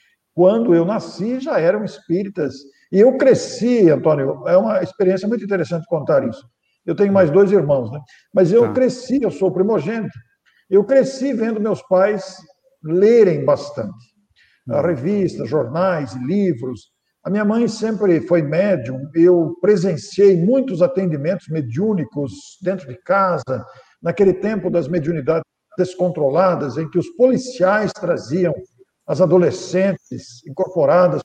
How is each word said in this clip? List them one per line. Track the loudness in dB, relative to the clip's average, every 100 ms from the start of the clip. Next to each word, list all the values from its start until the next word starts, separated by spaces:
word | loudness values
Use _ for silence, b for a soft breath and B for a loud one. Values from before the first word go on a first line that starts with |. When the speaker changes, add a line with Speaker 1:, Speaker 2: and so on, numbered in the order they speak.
| _ _ _
Speaker 1:
quando | 2 4 4 4
eu | 2 2
nasci, | -2 -8 -8 -6 -6
já | -4 0
eram | 2 0
espíritas. | -2 -12 -4 -4 -4 -6 -6 -8 -20 b b
E | 4
eu | 4 6
cresci, | 4 2 0 -4 0 4 4
Antônio, | 4 2 0 -2 -4 2
é | 2
uma | 2 -2
experiência | -4 -2 0 0 -2
muito | -6
interessante | -4 -4 -4 -6 -4
contar | -6 0 0 0
isso. | -8 -18 _ _ _ -8
Eu | -2
tenho | 2
mais | 4 4
dois | 4 4
irmãos, | 2 2 -2 -2
né? | -10 -16 b b
Mas | 0 2
eu | 4
Speaker 2:
Tá. | 2
Speaker 1:
cresci, | 2 -2 -2 -4 -2
eu | -2
sou | -2 -2
primogênito, | 0 0 0 -2 -6 -8 -12 -20 _ _ _ _
eu | 2 4
cresci | 2 2 -2 -4
vendo | -2 -4 -2
meus | -2 -4
pais | 0 2 2 0 -8 -18 -20 _ _ _
lerem | -4 2 4 6 4 2
bastante. | 0 -2 -4 -10 -10 -12 _ _ _ _ _ _ -6
A | -2
Speaker 2:
Hum. |
Speaker 1:
revistas, | -2 -2 -2 -2 -2 -4 -4
jornais, | -4 -2 -2 -2 -2 -6 -8
livros. | -4 -2 -2 -2 -8 -12 _ _ _ _
A | -6
minha | -2
mãe | 0 0 -2
sempre | -2 -6 -2 0 0
foi | 2 0
médium, | 0 0 0 -2 -4 -10 -6
eu | 2 4 4 0 -2
presenciei | 0 2 0 -4 -6 2 4 4
muitos | 2 0 0 0
atendimentos | 0 0 -2 -2 -4 -4 -6
mediúnicos | -6 -4 -4 -2 -2 -4 -6 -8 -10 -20 _
dentro | -6 -6 -10
de | -16
casa, | -2 0 2 -2 -4 -8 -8 b b b
naquele | -8 2 2
tempo | 2 -2 -4 -2
das | -2 -2
mediunidades | -4 -4 -4 -2 -2 -4 _ _ -4
descontroladas, | -4 -2 -4 0 0 2 2 0 -4 -6
em | -4
que | -4
os | -4 2
policiais | 2 2 -4 -2 0 2 -2
traziam | -4 -4 -4 -4 -2 -2 -4 -12 _ _ _ -6
as | 0
adolescentes | 4 4 2 0 -4 -2 -2 -2 _ -16 -14 -20 -16
incorporadas | -8 -4 0 2 4 4 0